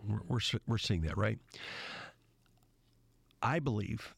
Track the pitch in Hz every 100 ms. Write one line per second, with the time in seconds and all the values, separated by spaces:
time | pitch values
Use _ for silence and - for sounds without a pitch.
0 | 104 107 - 123 - 117 - 117 - 92
1 | 80 98 107 123 - - - - - -
2 | - - _ _ _ _ _ _ _ _
3 | _ _ _ _ 117 160 139 107 101 117
4 | -